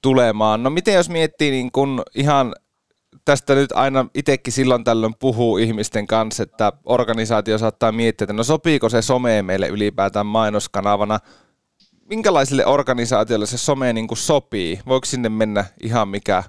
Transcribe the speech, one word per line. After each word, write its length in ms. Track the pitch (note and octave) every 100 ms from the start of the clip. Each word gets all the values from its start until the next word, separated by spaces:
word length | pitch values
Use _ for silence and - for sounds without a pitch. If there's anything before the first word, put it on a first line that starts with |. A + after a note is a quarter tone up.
tulemaan. 600 | C3+ C3 A#2+ G#2+ G#2+ A2
No 60 | B2+
miten 240 | D#3+ F3+
jos 160 | G3 E3+
miettii 420 | E3+ D#3+ _ D3+
niin 200 | C3 B2
kun 320 | C3 C#3 B2+ - A2
ihan 400 | C#3 C#3+ B2+ - _ _ _ _ _ - -
tästä 300 | C#3 - C#3
nyt 160 | C#3
aina 340 | - C3+ C3+ B2+ -
itekin 380 | C#3+ C3+ -
silloin 300 | B2 C3 B2
tällöin 320 | A#2 A2+ A2 A2
puhuu 380 | C3+ A2+ A#2 G2
ihmisten 500 | A2+ A2 G#2+ A2 G#2
kanssa, 360 | A2+ A2 A2
että 300 | G2 - G#2 - -
organisaatio 720 | B2 A2+ A2+ A2 A2+ G#2 G#2+
saattaa 340 | A2+ - A2+
miettiä, 340 | A2 A#2 G#2+ G2
että 80 |
no 100 | G#2
sopiiko 460 | A#2 D#3 E3+ D3 A2+
se 120 | A#2
some 400 | - B2+ B2 G#2+
meille 260 | F#2+ F#2+ F2+
ylipäätään 580 | G#2 G#2 - G2 G#2 G#2
mainoskanavana. 920 | A2 A2 G#2 - G2+ G2 G2+ G#2 G#2+ _ _ _ _ _ _ _ _ _
Minkälaisille 600 | A3 G#3 E3+ C3+ C3+ -
organisaatioille 800 | C#3+ C3+ B2 A#2 A#2 A2+ A2+ G#2
se 120 | A#2+
some 360 | - C#3 B2+
niin 140 | A2+ A2
kun 100 | A2+
sopii? 600 | - D3+ - G#2+ E2+ F#2 A#2
Voiko 180 | C3 -
sinne 240 | C3 A#2
mennä 360 | A2 A2 G#2 F#2 _
ihan 240 | - A#2 G#2
mikä 360 | G2 - F#2